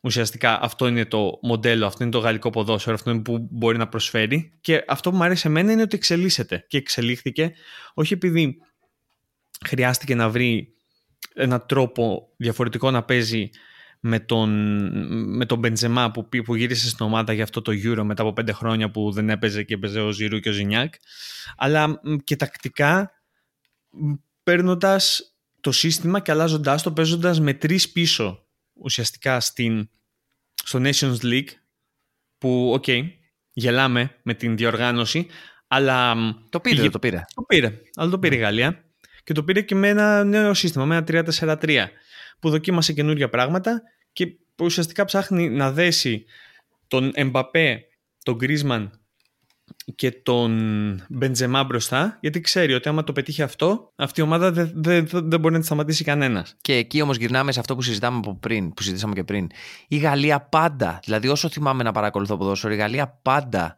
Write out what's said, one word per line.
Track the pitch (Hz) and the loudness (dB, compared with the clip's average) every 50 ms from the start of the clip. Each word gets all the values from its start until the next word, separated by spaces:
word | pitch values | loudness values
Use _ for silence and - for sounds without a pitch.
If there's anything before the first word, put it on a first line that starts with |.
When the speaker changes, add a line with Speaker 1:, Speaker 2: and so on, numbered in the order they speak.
Speaker 1:
ουσιαστικά | - 131 117 123 117 110 - 117 - 120 113 - | -2 -2 0 0 0 -2 -2 0 2 2 2 2
αυτό | - 120 - - 131 | 0 -4 -2 0 0
είναι | 123 120 117 113 | 2 2 0 0
το | - - 110 104 92 - - | 0 0 0 0 0 -2 -4
μοντέλο, | - 120 117 110 107 120 117 113 107 | -2 -2 -2 2 2 2 4 4 2
αυτό | 98 - - 123 | 0 -2 -2 -4
είναι | 120 | 0
το | 113 120 | 0 0
γαλλικό | 110 113 110 107 - 120 | 0 0 0 0 -2 -2
ποδόσφαιρο, | 101 113 104 104 110 101 - 120 113 | 0 0 0 0 0 0 0 -2 -4
αυτό | 104 - 123 | -2 -2 -2
είναι | 117 113 | -2 -2
που | 110 120 117 117 117 - | -2 -2 -4 -4 -4 -6
μπορεί | - 117 113 117 113 | -4 0 2 2 2
να | 117 113 | 2 0
προσφέρει. | - - 113 - - - 113 110 107 135 156 160 - _ _ | -2 -2 -4 -4 -2 0 0 2 2 0 -2 -2 -4 _ _
Και | _ - 160 151 - | _ 2 2 2 2
αυτό | - 143 - - 180 | -2 -4 -2 -2 0
που | 185 | 2
μου | 190 170 | 2 2
αρέσει | 175 185 170 - | 2 2 2 2
εμένα | 160 151 156 185 214 | 2 2 4 4 4
είναι | 220 220 | 4 4
ότι | 226 208 - | 2 0 0
εξελίσσεται | 196 - - 170 170 180 190 - - 117 - 92 87 - | -2 0 0 2 2 2 2 0 0 -2 -4 -4 -6 -6
και | _ - | _ -4
εξελίχθηκε, | 143 139 - - - 120 117 123 117 - 135 123 - 156 170 165 _ - - - - - - _ | -4 -2 -2 -4 -2 0 -2 -2 -2 -6 -6 -2 -2 -2 -2 -2 _ -20 -20 -20 -20 -20 -12 _
όχι | - 156 156 202 | -2 0 0 0
επειδή | 180 185 180 165 165 160 135 - - _ _ _ _ _ _ _ _ _ _ _ _ _ _ _ _ _ _ - - - | 0 0 2 4 4 2 2 0 -6 _ _ _ _ _ _ _ _ _ _ _ _ _ _ _ _ _ _ -20 -12 -6
χρειάστηκε | - - 131 127 127 127 - - 135 127 | -4 -2 0 2 2 0 -2 -2 -2 0
να | 120 113 110 | 2 2 2
βρει | 110 123 123 120 117 104 - - _ _ _ _ _ _ _ _ _ _ - - _ | 2 2 2 2 0 0 -2 -8 _ _ _ _ _ _ _ _ _ _ -20 -18 _
έναν | - 131 127 127 120 - | -2 0 0 0 -2 -2
τρόπο | - 139 135 131 120 - - 117 110 95 - - _ _ | 0 2 2 2 0 0 -2 0 0 0 -4 -8 _ _
διαφορετικό | _ 117 117 110 - 127 117 113 117 - 131 | _ -4 -4 -2 0 -2 -2 -2 -2 0 0
να | 131 120 110 | 0 0 0
παίζει | - 127 123 117 110 113 113 101 104 _ - - - - - - - _ _ | 0 0 0 0 0 -2 -4 -4 -6 _ -18 -20 -20 -20 -20 -20 -20 _ _
με | - 117 113 110 | -2 -2 -2 -2
τον, | 113 - 117 113 110 107 107 104 104 104 104 104 101 95 - 101 87 - - 113 110 101 98 | 0 0 0 2 2 2 2 0 0 0 0 0 -2 -2 -4 -4 -4 -4 -6 -6 -4 -4 -2
με | 123 123 | -4 -2
τον | 117 123 117 | -2 -2 0
Μπεντζεμά | 113 117 113 107 123 117 117 127 123 113 | 0 0 0 0 0 0 2 2 0 0
που | 110 120 110 - | -2 -6 -8 -6
πή-, | - 123 110 | -6 -6 -4
που | 117 120 | -2 -2
γύρισε | 113 120 120 123 113 117 120 | -2 0 -2 -2 -2 -2 -2
στην | 117 - 113 | -2 -2 -2
ομάδα | 107 110 113 113 110 113 | 0 0 0 0 0 -2
για | 107 110 | -2 -2
αυτό | 107 - 120 | -4 -6 -8
το | 107 - | -4 -4
Euro | 107 101 98 117 117 110 107 | -4 -2 0 -2 -2 0 -2
μετά | 104 104 95 | -2 -2 -2
από | 113 110 104 | -2 -2 -2
πέντε | - 113 110 | -2 -4 -4
χρόνια | 107 - 117 113 113 110 110 104 | -4 -4 -2 -2 0 0 -2 -2
που | 107 110 104 104 | -2 -2 -2 -2
δεν | 98 104 107 107 | -2 -2 0 0
έπαιζε | 110 101 120 107 101 107 104 | 0 0 -2 -2 -2 -2 -4
και | - 110 | -4 -6
έπαιζε | 98 101 104 101 110 | -6 -4 -6 -4 -2
ο | 107 107 | -2 -2
Ζιρού | 104 101 110 104 107 107 | -2 -2 -4 -4 -4 -2
και | 92 113 | -2 -2
ο | |
Ζινιάκ, | 104 101 101 101 104 117 127 156 - - _ - - - - - - - - - - | -2 -2 -2 0 0 0 -2 -2 -6 -14 _ -20 -20 -18 -16 -16 -16 -16 -16 -18 -8
αλλά, | - - 139 151 156 151 | -2 0 2 2 2 2
μ, | 151 151 - - 147 151 143 - | 2 0 -4 -4 -4 -4 -4 -2
και | - 151 | -4 -2
τακτικά, | 139 147 - - - - 127 - - 147 143 165 190 202 190 _ _ _ _ _ _ _ _ _ _ _ _ _ _ _ _ | -2 -4 -6 -6 -12 -12 -10 -2 0 2 4 4 2 0 -2 _ _ _ _ _ _ _ _ _ _ _ _ _ _ _ _
μ, | _ - 156 147 147 143 _ _ _ _ _ | _ -6 -4 -4 -4 -4 _ _ _ _ _
παίρνοντας | - 175 175 180 180 180 175 196 190 196 196 - - - - - _ _ _ _ _ _ _ | 2 2 4 4 2 2 2 2 2 4 4 2 0 -2 -2 -6 _ _ _ _ _ _ _
το | - 139 | -4 -2
σύστημα | 131 - - 170 160 170 - 165 185 - | 0 2 2 0 0 0 0 0 0 0
και | 175 - | 0 0
αλλάζοντάς | 156 151 165 165 156 151 147 139 139 156 156 | 2 2 2 2 0 0 2 2 0 2 0
το, | 180 | -2
παίζοντας | 156 156 160 160 170 170 170 180 175 160 | 0 2 2 2 2 2 2 2 4 4
με | 156 143 139 | 4 2 0
τρεις | - - 151 175 190 - - | 0 0 0 2 2 0 0
πίσω | - 170 170 160 - - 113 98 90 - _ _ _ _ _ _ _ | 0 0 0 2 2 0 -2 -4 -4 -8 _ _ _ _ _ _ _
ουσιαστικά | - - 131 - - 117 - - - - 135 131 123 | -12 -6 -6 -4 -2 -4 -4 -6 -4 -2 -2 0 0
στην, | 120 - - - 120 117 113 110 104 - _ _ _ _ _ _ _ _ _ _ _ _ _ - - | -2 -4 -4 -2 -2 -2 -2 -2 -4 -6 _ _ _ _ _ _ _ _ _ _ _ _ _ -12 -8
στο | - - 127 127 | -4 -2 0 0
Nations | 139 139 - 147 135 123 113 123 | 2 0 2 0 0 -2 -2 0
League, | 120 120 131 139 - - _ _ _ _ _ _ _ _ _ _ _ _ _ _ _ _ | 0 0 0 -2 -4 -14 _ _ _ _ _ _ _ _ _ _ _ _ _ _ _ _
που, | _ - 127 123 123 123 123 117 | _ -2 0 0 2 2 2 0
οκ, | 135 139 - 127 120 139 170 - _ _ _ _ _ _ _ _ | 0 2 0 0 0 0 -6 -10 _ _ _ _ _ _ _ _
γελάμε | - 113 123 120 127 135 131 123 120 120 131 - _ _ | -2 0 2 2 4 2 2 2 0 0 -2 -6 _ _
με | 127 117 | -6 -4
την | - - 117 113 | -2 -2 -2 0
διοργάνωση, | 104 117 117 110 110 120 123 120 120 117 110 - 156 175 - - - - - - _ _ | 2 2 0 2 2 0 0 0 0 -2 0 -2 -4 -4 -4 -12 -20 -20 -20 -20 _ _
αλλά, | _ 131 135 139 135 131 127 123 123 117 | _ 2 4 4 4 4 4 2 2 2
μ, | 113 113 110 110 - - _ | 2 0 -2 -4 -6 -12 _
Speaker 2:
Το | - 170 | -8 -4
πήρε, | - - 151 | 0 2 2
Speaker 1:
πήγε | 143 110 107 | 4 4 2
Speaker 2:
το | - 110 | 2 2
πήρε. | - 123 92 85 85 - - | -2 -2 -2 -2 -8 -10 -12
Speaker 1:
Το | - | -12
πήρε, | 226 _ 208 165 123 110 104 110 - _ - | 0 _ 4 4 4 2 -2 -6 -18 _ -6
αλλά | - 160 170 | -4 -2 -2
το | 180 185 | 0 0
πήρε | 190 165 139 | 0 0 2
η | |
Speaker 2:
Ναι. | 123 110 | 2 2
Speaker 1:
Γαλλία. | 104 104 113 123 151 180 - _ _ _ _ _ _ - - _ | 0 2 2 2 0 0 -4 _ _ _ _ _ _ -20 -20 _
Και | - 165 | -4 -4
το | 151 151 | -2 0
πήρε | 165 190 202 | 2 0 0
και | 208 214 208 | 0 0 0
με | 196 196 | 2 4
ένα | 202 208 208 208 208 208 208 202 | 4 4 4 4 4 4 4 4
νέο | 202 208 214 214 208 196 | 4 2 4 4 2 2
σύστημα, | - - 175 - 139 131 | 2 0 0 0 0 0
με | 147 165 | 2 0
ένα | 165 160 | 0 0
τρία | 165 160 165 165 | 2 0 0 0
τέσσερα | 165 156 - 170 156 156 | 0 -2 -2 0 -2 -2
τρία, | 151 - 156 151 123 101 92 - - _ _ - - - - - _ | 0 0 2 2 2 2 0 -6 -18 _ _ -20 -20 -20 -20 -20 _
που | - 160 | 0 0
δοκίμασε | 151 156 156 190 180 175 160 - 156 | 0 2 0 0 0 2 2 0 0
καινούργια | 143 147 151 156 147 139 117 | 0 0 0 2 0 0 0
πράγματα | - 117 123 135 165 185 185 226 233 226 226 _ _ _ _ _ _ | 2 0 0 2 0 0 0 -2 -2 -2 -6 _ _ _ _ _ _
και | - 185 | -6 -6
που | 175 - _ _ _ _ - 165 | -6 -6 _ _ _ _ -2 -2
ουσιαστικά | 170 165 - 165 160 - - 202 | 0 0 0 -2 -2 0 -2 -2
ψάχνει | 196 - 196 196 - 196 175 175 151 | 0 0 -2 0 0 0 0 2 2
να | 113 139 139 135 | 0 0 0 0
δέσει | 135 156 175 175 165 - - 131 113 104 - _ - - - - _ - _ _ _ _ _ | 2 2 2 2 2 2 0 0 -2 -4 -6 _ -20 -20 -20 -20 _ -20 _ _ _ _ _
τον | _ - 131 127 135 - | _ 0 0 0 0 0
Εμπαπέ, | 143 143 135 123 131 131 - - 165 160 143 117 117 - _ _ _ _ _ _ _ - | 0 -2 0 0 0 -2 0 2 2 2 2 0 -2 -6 _ _ _ _ _ _ _ -4
τον | - 123 | -4 -2
Γκρίζμαν | 117 127 131 151 147 147 143 123 113 104 101 - _ _ _ _ _ _ _ _ _ _ _ _ _ _ _ - _ - - - | -2 0 0 0 0 0 0 0 -2 -4 -6 -12 _ _ _ _ _ _ _ _ _ _ _ _ _ _ _ -20 _ -18 -18 -8
και | - - 127 | -4 -4 -4
τον | 120 - _ - 123 120 120 117 113 110 110 110 107 104 104 104 101 95 92 - | -4 -4 _ 0 2 2 2 2 0 0 0 0 0 0 -2 -2 -4 -6 -8 -10
Μπεντζεμά | - 127 135 131 127 117 127 123 127 135 139 | -6 -4 -2 -2 0 -2 -2 0 0 0 0
μπροστά, | 131 123 117 110 - 127 131 160 214 220 - | 0 -2 -4 -2 -2 0 0 0 -2 -4 -4
γιατί | - 151 147 180 | -6 -4 -4 -2
ξέρει | 156 - - 190 175 143 131 | -2 0 2 2 2 2 2
ότι | 127 - 147 | 0 0 0
άμα | 151 156 156 | -2 -2 -2
το | - | -2
πετύχει | 139 143 135 - 147 156 | -4 -4 -4 -4 -4 -4
αυτό, | 151 127 - - 156 175 202 226 - _ _ | -4 -4 -2 0 0 0 0 0 -4 _ _
αυτή | - 143 135 - - | -6 -6 -4 0 0
η | 156 | 2
ομάδα | 151 160 170 180 185 | 2 2 2 2 2
δεν, | 170 170 170 160 170 | 2 2 -2 -2 -2
δεν, | 165 156 170 175 170 165 160 | -2 2 4 4 4 2 2
δεν | 175 180 160 160 165 165 | -2 -2 0 2 0 2
μπορεί | 156 165 165 | 2 2 2
να | 165 | 2
τη | 160 | 0
σταματήσει | 160 151 147 151 151 156 151 160 | 0 -2 -2 0 0 -2 -2 0
κανένας. | 160 147 147 139 131 117 92 80 - - _ | 0 0 2 2 2 0 0 -4 -6 -14 _
Speaker 2:
Και | _ - 139 | _ 0 2
εκεί | 123 113 113 - 151 | 2 0 0 0 0
όμως | 151 143 135 | 2 2 0
γυρνάμε | 117 117 117 127 131 139 139 | 0 0 0 0 0 0 0
σε | 131 123 | -2 -2
αυτό | 113 - 135 | -2 -4 -4
που | 123 | -4
συζητάμε | 127 123 113 98 117 120 123 | -2 -4 -2 -2 -2 -2 -2
από | 120 101 101 95 85 | -2 -4 -4 -8 -6
πριν, | - 113 113 107 95 82 76 | -4 -2 -2 -2 -2 -4 -6
που | - | -6
συζητήσαμε | 101 101 92 92 107 107 104 | -6 -6 -4 -4 -4 -4 -4
και | 95 87 | -4 -4
πριν. | - 101 101 92 82 - - - - - - - | -4 -4 -4 -4 -4 -8 -14 -20 -20 -20 -20 -8
Η | _ 143 | _ -2
Γαλλία | 147 147 156 143 143 139 151 147 139 | 0 0 2 2 2 2 2 2 0
πάντα, | - _ - 156 160 170 151 131 113 85 85 92 - | 0 _ 2 2 2 2 0 0 -2 -2 -4 -6 -4
δηλαδή | - 110 110 110 | -2 -2 0 0
όσο | 131 143 143 - 165 | 0 0 0 -2 -4
θυμάμαι | - 147 147 139 135 127 120 | -4 -2 -2 0 0 0 0
να | 113 | 0
παρακολουθώ | 101 110 104 107 - 101 101 98 107 | 0 0 -2 0 0 -2 -2 -2 -2
ποδόσφαιρο, | 87 95 98 98 98 - 107 107 | -2 0 -2 -2 -2 -2 -4 -2
η | |
Γαλλία | 104 104 107 117 139 143 127 - _ | 0 -2 -2 0 -2 -4 -4 -6 _
πάντα | _ 131 131 147 143 127 110 95 85 80 - | _ 2 2 2 0 -2 -4 -2 -2 -4 -6